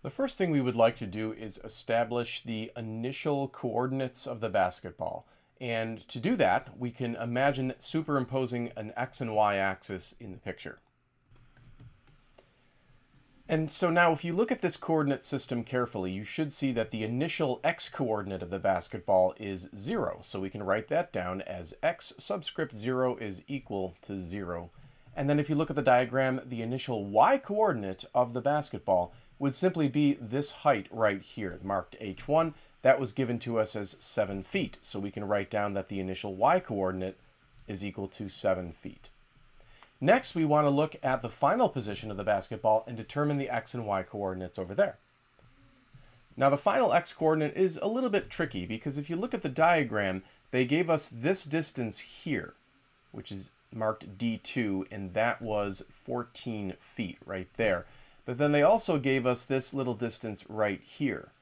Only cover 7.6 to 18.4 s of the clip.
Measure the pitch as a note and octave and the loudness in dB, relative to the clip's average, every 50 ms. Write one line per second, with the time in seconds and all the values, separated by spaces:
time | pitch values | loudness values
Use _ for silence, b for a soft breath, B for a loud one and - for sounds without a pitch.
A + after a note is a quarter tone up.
7.6 | C3 B2+ C3 - - - - D#3+ D#3+ - C#3+ C3+ B2+ - B2+ C3 C3 A#2+ B2 A#2+ | -2 -4 -4 -6 -8 -2 -2 -2 0 0 0 0 0 0 0 -2 0 0 -2 -4
8.6 | A#2+ A#2 - A2 G#2+ G#2+ - A#2 B2 B2+ - - C3 A2+ G#2+ G#2+ G#2+ G#2 G2+ G2 | -4 -4 -6 -8 -10 -8 -6 -6 -6 -4 -4 -6 -4 0 2 4 4 4 4 2
9.6 | G2 G2 F#2+ - - - G2 F2+ - - - - A#2 G#2+ F#2 - _ G2 F2+ - | 2 0 0 -4 -8 -8 -8 -8 -8 -10 -12 -14 -16 -16 -16 -10 _ -10 -10 -8
10.6 | - - - - _ _ _ _ _ _ _ _ _ _ - - - _ _ - | -10 -14 -14 -14 _ _ _ _ _ _ _ _ _ _ -20 -20 -20 _ _ -20
11.6 | - - - - - - - _ _ - - _ b b b b b b b b | -20 -20 -20 -20 -20 -20 -20 _ _ -20 -20 _ b b b b b b b b
12.6 | b b b b b b b b b b b - _ _ _ _ _ - D#3+ D#3 | b b b b b b b b b b b -20 _ _ _ _ _ 0 0 0
13.6 | D#3+ D3+ - - F#3+ E3+ E3 F3 F3 E3+ D#3+ - - E3+ E3 F#3 A#3 - C4 - | 2 0 0 2 2 4 6 6 6 6 4 2 0 -2 2 2 2 2 0 0
14.6 | - F3 D#3+ - - - D#3+ D#3 D3 C#3 C#3 C#3 - - C#3+ C3 - - B2+ A#2+ | 0 -2 -2 -2 0 2 2 4 4 4 2 0 0 -4 -4 -4 -2 -2 -4 -4
15.6 | A2+ - B2+ B2+ A#2+ A2+ - G#2 F#2 F#2 F#2+ G2 G#2+ - - - D#3+ D3 C#3 - | -4 -2 0 0 0 0 -2 -4 -2 -2 -4 -4 -6 -6 -2 -2 -2 -2 0 0
16.6 | C#3+ C3+ B2 A#2 A2+ - - A2 A2 A2+ A#2+ B2+ D3+ F3 - - D#3+ C3 B2 - | 0 2 2 0 -2 -2 -2 -4 -2 -2 0 0 0 -2 0 0 0 0 0 0
17.6 | - D#3+ E3 - - - - - C#3+ A2+ A2 G#2 G2+ G2 F#2+ F#2 | 0 -2 0 0 -2 -4 -2 -2 0 0 0 -2 -2 -4 -6 -6